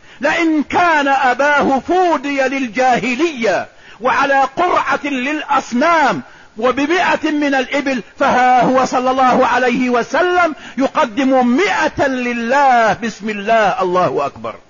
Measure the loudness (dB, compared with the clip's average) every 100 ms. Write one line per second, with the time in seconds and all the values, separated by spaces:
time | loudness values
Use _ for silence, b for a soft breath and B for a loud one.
0 | B B -2 0 0 0 0 0 2 2
1 | 2 2 2 2 2 2 2 0 0 0
2 | 2 0 -2 -2 -2 -2 -4 0 2 2
3 | 0 -2 -2 -2 -2 -2 -4 -14 B B
4 | -2 0 2 2 0 0 0 0 0 -4
5 | -4 -6 -4 -6 -2 -4 -2 0 2 2
6 | 2 -2 -8 B B -4 -2 0 0 0
7 | 0 -2 -2 -2 0 -2 -2 -4 -2 -4
8 | -8 -2 0 2 4 4 4 2 0 0
9 | 0 2 2 2 2 2 0 0 0 0
10 | 0 0 0 2 0 -2 B B -2 0
11 | -2 0 0 2 2 2 0 0 -2 -2
12 | -2 -2 -4 -4 -2 2 4 4 2 0
13 | -6 -8 -8 -6 0 2 2 0 0 0
14 | 0 0 -4 -6 -12 -12